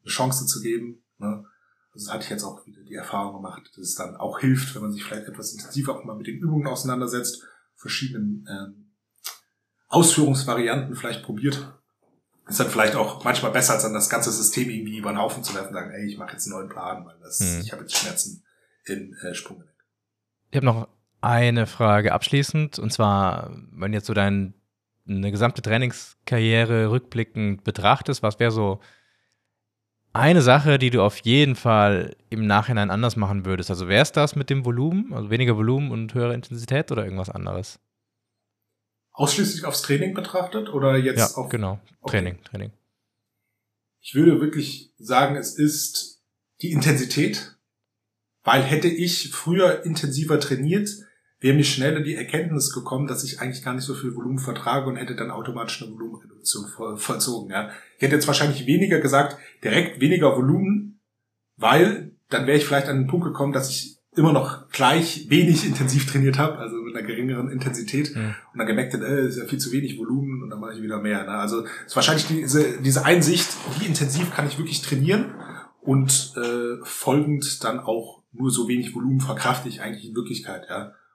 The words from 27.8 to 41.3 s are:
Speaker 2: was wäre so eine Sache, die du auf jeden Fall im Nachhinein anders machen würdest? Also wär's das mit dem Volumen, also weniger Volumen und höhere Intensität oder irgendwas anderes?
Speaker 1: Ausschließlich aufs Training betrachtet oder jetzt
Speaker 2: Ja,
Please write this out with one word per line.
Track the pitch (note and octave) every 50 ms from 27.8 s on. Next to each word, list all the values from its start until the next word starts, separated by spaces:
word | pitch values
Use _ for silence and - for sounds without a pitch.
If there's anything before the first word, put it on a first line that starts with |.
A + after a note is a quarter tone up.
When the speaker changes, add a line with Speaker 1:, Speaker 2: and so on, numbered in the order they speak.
| F#2+ G#2 C3+ - - - C3 -
Speaker 2:
was | - G#2+ - -
wäre | A#2 A#2
so | A2 A2+ G#2 G2 G2 G#2 - - _ _ _ _ _ _ _ _ _ _ _ _ _ _ _ _ _ _ _ _ _ _ _ _
eine | - A2+ C3 D#3 F3+ E3+
Sache, | B2+ B2+ B2+ D3 C#3+ D3+ C#3+ C3
die | C3 B2
du | B2 A2+
auf | F#2+ G#2 - -
jeden | - A2+ B2 C#3+ D3 C#3 A#2+
Fall | - - A#2+ A2 G#2+ G#2 G2+ G2+ F2+ E2+ - - - _ -
im | A2+ A2 A2
Nachhinein | G#2 G2+ G#2 G#2+ - A#2 G#2+ G#2 F#2+
anders | F#2+ G#2+ B2 A#2 -
machen | A2+ G2+ G2 G2+ G2 F#2
würdest? | F#2+ F#2+ F2+ F2 -
Also | F#2 F2 F#2 F2+
wär's | G2 A2+ D3 -
das | - D#3 D3 D3 -
mit | D3 C3+ -
dem | C#3 C#3 B2
Volumen, | A#2+ A#2+ A#2+ C3+ E3 F3+ G3 A#3+ C4+
also | D#3 A#2 G#2 G2+
weniger | A2 A#2+ C3 A#2+ A2
Volumen | G#2+ A2 A#2 C3 C#3 D3 C3
und | A2+ A2+ A2+ A2 -
höhere | B2 A#2+ A#2+ A#2
Intensität | A#2+ - - B2 A#2 A#2 - C3 C#3+ D#3 -
oder | C3 A2+ G#2
irgendwas | F#2 F#2+ F#2+ F#2 F#2+
anderes? | F#2+ F#2+ F#2 F#2 F#2+ F#2+ G2 - - - _ _ _ _ _ _ _ _ _ _ _ _ _ _ _ _ _ _ _ _ _ _ _ _ _ _
Speaker 1:
Ausschließlich | - - C#3+ D3 - G3+ G#3 G3+ - D#3 -
aufs | D3 C3 -
Training | - - C#3 D3+ F#3 F#3+ F#3
betrachtet | - - - - F#3 F3+ F3+ - A3 G#3+ -
oder | D3 C3+ C3+ C3+ C3+
jetzt | C3 B2+ C3 B2 A#2
Speaker 2:
Ja, | A2 A2